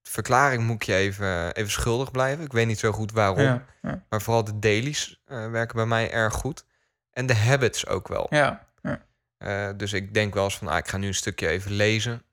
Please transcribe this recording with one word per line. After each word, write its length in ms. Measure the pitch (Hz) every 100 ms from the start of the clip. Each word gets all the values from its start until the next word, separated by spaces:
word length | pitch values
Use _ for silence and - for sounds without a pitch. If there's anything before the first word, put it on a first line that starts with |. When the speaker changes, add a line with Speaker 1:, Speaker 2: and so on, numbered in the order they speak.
Speaker 1:
verklaring 600 | - - 107 127 143 123
moet 120 | 113 110
ik 80 |
je 100 | - 95
even, 600 | 98 98 98 90 85 -
even 160 | 104
schuldig 400 | - 120 117 131
blijven. 320 | 127 131 147
Ik 80 | 151
weet 160 | 117 113
niet 120 | 107
zo 120 | 113
goed 200 | 104 107
waarom. 280 | 110 101 95
Speaker 2:
Ja, 240 | 139 123 - _
ja. 220 | - 143 _
Speaker 1:
Maar 120 | 107
vooral 220 | 107 117
de 160 | 107 107
dailies, 640 | 107 104 135 151 - - _
eh, 260 | 131 110
werken 240 | 113 117 113
bij 100 | 113
mij 260 | 113 113
erg 220 | 117 110
goed. 320 | - 131 - _ _ _ _ _
En 140 | - 127
de 100 | 110
habits 520 | 113 139 117 - -
ook 200 | 95 -
wel. 200 | - -
Speaker 2:
Ja, 380 | 151 135 - _ _
ja. 200 | - 147 _ _ _ _
Speaker 1:
Eh, 320 | - 101 101 101
dus 160 | 101
ik 200 | 98 98
denk 200 | 107 104
wel 100 | 98
eens 140 | 98 -
van, 100 | 95
"Ah, 100 | 80
ik 100 | -
ga 100 | 95
nu 100 | 98
een 60 |
stukje 340 | 95 - - 85
even 240 | 87 98
lezen." 500 | 101 104 110 120 117 _